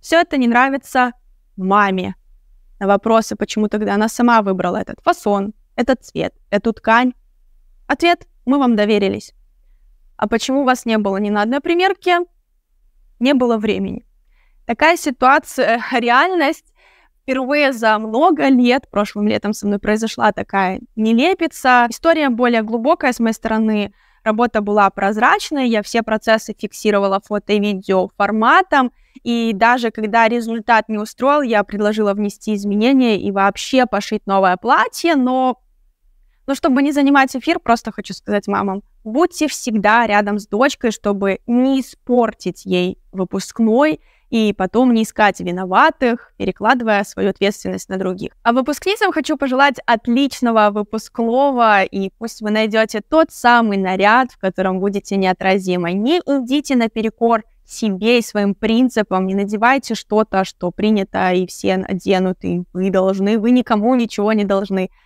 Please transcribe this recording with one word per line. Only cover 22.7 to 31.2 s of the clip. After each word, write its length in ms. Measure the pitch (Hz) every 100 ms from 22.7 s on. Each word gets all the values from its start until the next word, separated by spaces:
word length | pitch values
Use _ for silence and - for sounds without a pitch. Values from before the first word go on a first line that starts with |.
| 233 233 349 277
с 80 | 247
моей 140 | 226
стороны. 580 | 226 220 220 220 214 202 _ _ _
Работа 380 | - 214 240 226
была 260 | 208 208 196
прозрачной, 800 | - 202 214 247 415 - 294 254
я 140 | 226
все 200 | 208 233
процессы 520 | 226 220 - 220 - 214
фиксировала 600 | 208 - 214 202 196 196
фото 320 | _ 208 -
и 80 | 208
видео 480 | 208 196 196 190 190 _
форматом. 760 | 202 214 226 320 381 294 254 _ _ -
И 280 | - 233 226
даже 360 | 196 226 247 233
когда 360 | 220 214 226 226
результат 640 | 240 226 226 214 226 214
не 80 | 214
устроил, 460 | 214 -